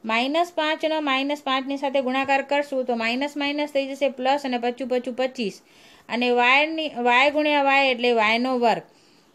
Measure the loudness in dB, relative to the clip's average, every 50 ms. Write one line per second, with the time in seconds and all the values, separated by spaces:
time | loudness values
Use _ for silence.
0 | -4 0 0 0 0 0 0 0 0 0 -2 -2 0 0 0 0 0 -2 0 0
1 | 0 0 0 0 0 -2 -4 -4 -4 -4 -4 -2 -2 -4 -6 -4 -4 0 0 0
2 | 0 0 -2 -2 0 2 0 0 0 0 -2 -2 -2 -2 -4 -4 -2 -2 -2 -2
3 | -2 -2 -2 -2 -4 -4 -4 -4 -4 -4 -2 -4 -4 -2 -2 -4 -2 -2 -4 -2
4 | -2 -2 -2 -2 0 0 0 0 0 -4 -4 -2 -2 -4 -4 -4 -4 -2 -2 -2
5 | -2 -4 -4 -4 -4 -4 -2 -4 -6 -6 -6 -10 _ _ -20 -20 -20 -20 -20 -20
6 | _ -8 -4 -2 0 2 2 4 4 4 4 4 2 0 -2 -4 -6 -6 -6 0
7 | 2 2 4 4 4 4 2 2 0 2 2 2 2 4 4 4 4 2 0 0
8 | 2 2 2 2 2 2 2 0 0 0 0 2 2 2 2 0 -4 -14 _ _
9 | _ _ _ _ _ _